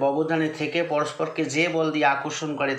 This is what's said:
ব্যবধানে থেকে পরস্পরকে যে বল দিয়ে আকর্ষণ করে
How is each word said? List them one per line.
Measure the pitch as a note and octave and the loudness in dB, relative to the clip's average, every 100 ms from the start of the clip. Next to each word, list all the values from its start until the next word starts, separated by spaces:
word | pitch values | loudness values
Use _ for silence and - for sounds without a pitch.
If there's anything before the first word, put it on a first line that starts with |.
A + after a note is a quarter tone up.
ব্যবধানে | C#3 C#3+ D#3 D#3+ D#3 D#3 | 2 2 2 2 0 -2
থেকে | D3+ E3+ E3+ | -2 -2 0
পরস্পরকে | D3 D3 - D#3+ - D3 C#3 | 0 -2 -2 -4 -2 -2 0
যে | F3 E3 | 2 2
বল | D#3+ D3+ | 0 4
দিয়ে | D3 C#3 | 2 2
আকর্ষণ | D3+ - D#3 C#3 | -2 -4 -4 -2
করে | C#3 | -2